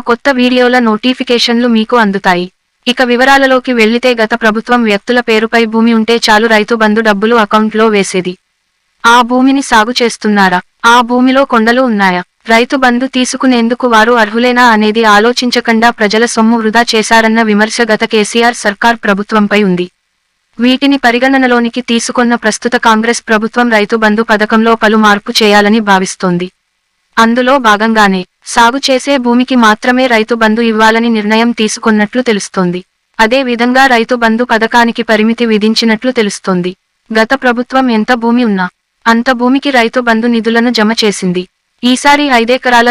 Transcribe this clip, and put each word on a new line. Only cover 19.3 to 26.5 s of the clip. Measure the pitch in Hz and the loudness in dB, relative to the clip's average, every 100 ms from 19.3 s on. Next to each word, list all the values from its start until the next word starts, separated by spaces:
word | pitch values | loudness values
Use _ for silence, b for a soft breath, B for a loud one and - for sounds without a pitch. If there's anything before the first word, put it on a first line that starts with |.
| 220 208 208 202 | -2 0 0 0
ఉంది. | 180 180 _ _ _ _ _ _ - | -2 -6 _ _ _ _ _ _ -2
వీటిని | 247 262 277 277 240 | -2 0 0 0 0
పరిగణనలోనికి | 240 262 269 254 240 233 247 | 0 0 0 2 0 -2 -4
తీసుకున్న | 240 233 - 254 240 240 | -4 -4 -2 -2 0 0
ప్రస్తుత | 220 - 240 240 240 | -2 -4 -2 0 0
కాంగ్రెస్ | 220 226 226 - | 0 0 -4 -2
ప్రభుత్వం | 220 220 247 240 220 | -2 -2 -2 0 0
రైతు | 208 226 | 0 0
బంధు | 220 208 226 | 0 0 0
పథకంలో | 208 208 226 226 220 | -2 0 0 2 0
పలు | 214 220 214 | 0 2 2
మార్పు | 202 - 233 | 0 -2 -2
చేయాలని | 214 208 202 226 208 | 2 2 2 0 0
భావిస్తోంది. | 190 185 - 190 175 180 | 0 -2 -4 -4 -4 -6